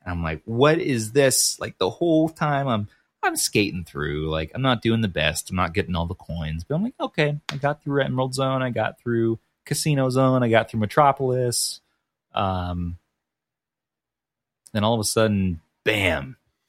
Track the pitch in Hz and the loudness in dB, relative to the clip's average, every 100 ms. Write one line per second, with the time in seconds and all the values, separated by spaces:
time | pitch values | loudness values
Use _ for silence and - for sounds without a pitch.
0 | 90 87 82 78 - 117 147 165 - 123 | -8 -6 -4 -6 -6 2 2 2 0 -2
1 | 107 131 135 - - - - - 95 - | 0 2 4 2 0 -2 -10 -4 -4 0
2 | 170 160 160 - 156 139 139 110 104 _ | 2 2 2 0 -2 0 0 -2 -4 _
3 | _ _ 392 330 - - 101 92 85 71 | _ _ -4 -2 0 0 0 -2 -8 -6
4 | 73 73 78 78 80 - 131 120 113 113 | -4 -2 -2 -4 -4 -2 0 0 0 0
5 | 110 80 78 76 - 92 87 82 85 87 | 0 0 -2 -2 -4 -2 0 -2 -2 -2
6 | 85 87 - 82 78 80 82 151 226 - | -4 -6 -8 -8 -6 -6 -4 -4 -4 -6
7 | 277 - 151 147 - 143 139 147 151 139 | -6 -2 -2 -2 -8 -4 -4 -4 -2 0
8 | 135 127 131 131 135 131 127 113 110 - | 0 -2 -2 -2 -2 0 -2 -2 -4 -4
9 | 120 117 113 113 _ _ - 151 160 143 | -2 0 0 -2 _ _ -8 -4 0 2
10 | 131 127 131 131 120 113 110 113 107 - | 2 4 4 4 4 4 4 0 2 6
11 | 143 135 131 127 123 117 - - _ _ | 4 4 0 0 0 -2 -4 -8 _ _
12 | _ _ _ - 98 92 90 87 87 87 | _ _ _ -2 -2 -2 -4 -4 -6 -8
13 | _ _ _ _ _ _ _ _ _ _ | _ _ _ _ _ _ _ _ _ _
14 | _ _ _ _ _ _ _ 107 107 117 | _ _ _ _ _ _ _ 0 0 0
15 | 104 - 110 104 95 82 - _ - 107 | 0 2 2 2 0 -2 -10 _ -2 2
16 | 95 78 67 - _ _ | 2 0 -4 -14 _ _